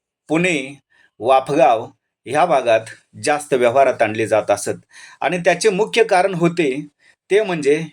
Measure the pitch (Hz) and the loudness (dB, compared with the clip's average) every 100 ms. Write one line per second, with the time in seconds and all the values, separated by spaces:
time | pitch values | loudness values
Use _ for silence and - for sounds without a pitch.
0 | _ _ - 156 180 156 131 143 _ _ | _ _ -4 -2 0 -2 -6 -16 _ _
1 | _ - 110 131 135 147 151 113 - _ | _ -6 2 2 2 2 4 2 -2 _
2 | _ _ 110 143 175 143 120 113 117 - | _ _ -6 -2 2 2 2 0 -2 -16
3 | _ 110 110 147 - 131 120 131 131 120 | _ -8 -4 -4 -2 0 2 4 2 2
4 | 110 110 107 107 101 101 - 90 _ - | -2 -2 0 0 0 -2 -4 -10 _ -20
5 | - - 131 180 180 170 220 185 208 240 | -20 -8 -4 -2 -2 0 0 0 0 0
6 | 220 185 196 175 170 170 147 131 147 _ | 2 2 0 0 -2 0 -2 -4 -10 _
7 | _ _ - 196 202 170 139 156 160 | _ _ -2 0 0 -2 0 0 -2